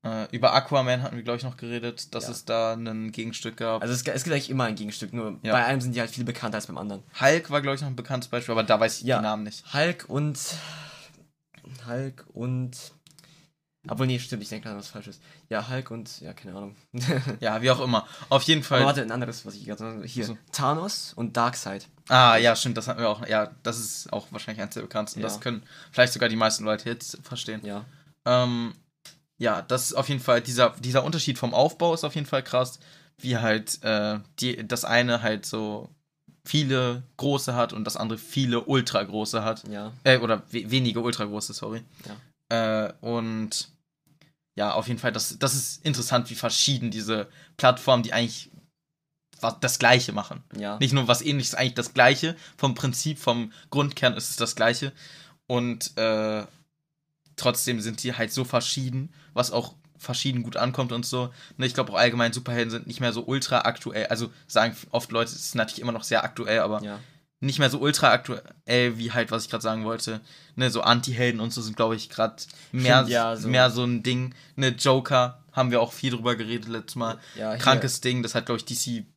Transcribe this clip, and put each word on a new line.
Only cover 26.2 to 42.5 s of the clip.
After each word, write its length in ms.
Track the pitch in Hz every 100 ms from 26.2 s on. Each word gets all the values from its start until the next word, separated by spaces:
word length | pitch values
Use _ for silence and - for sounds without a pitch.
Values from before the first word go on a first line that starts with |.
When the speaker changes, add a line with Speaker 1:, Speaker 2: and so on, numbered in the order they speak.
| 117
Speaker 1:
die 60 |
meisten 280 | 113 110 110
Leute 260 | 107 107 120
jetzt 280 | 123 - -
verstehen. 380 | - 123 - 110
Speaker 2:
Ja. 200 | 104 101 123 - _ _
Speaker 1:
Ähm, 500 | 123 123 123 120 117 - _ _ - _ _ _
ja, 240 | 117 95
das 220 | - 127
ist 80 | -
auf 140 | 123 135
jeden 120 | 135
Fall, 200 | 127 120
dieser, 340 | 120 123 117 -
dieser 240 | 127 131
Unterschied 360 | 151 170 143 127
vom 160 | 123
Aufbau 400 | - 151 - 170
ist 80 | 165
auf 100 | 151
jeden 140 | 151 143
Fall 160 | 135
krass, 360 | - 127 127 - - - _ _
wie 200 | 127 117
halt, 440 | 113 107 107 -
äh, 360 | 110 107 104 107 - -
die, 280 | 123 120 110
das 180 | 120
eine 380 | - 117 123 117
halt 240 | 113 107 -
so 420 | 113 107 104 - _ _ _ _ _
viele 560 | - 151 139 131 123 123 127 -
große 380 | 139 139 131
hat 180 | 123 117
und 100 | 107
das 120 | 107 -
andere 220 | 113 110
viele 420 | - - 127 117
ultra 400 | - 131 123 101
große 420 | 101 107 107 113
hat. 200 | 107 110 104
Speaker 2:
Ja. 240 | 104 110 120
Speaker 1:
Äh, 160 | - 131
oder 240 | 113 107 -
we-, 180 | 117 104
wenige 300 | 131 123 110
ultra 240 | 117 113
große, 280 | 104 104 -
sorry. 300 | 101 107 113 - - -
Speaker 2:
Ja. 800 | 104 - _ _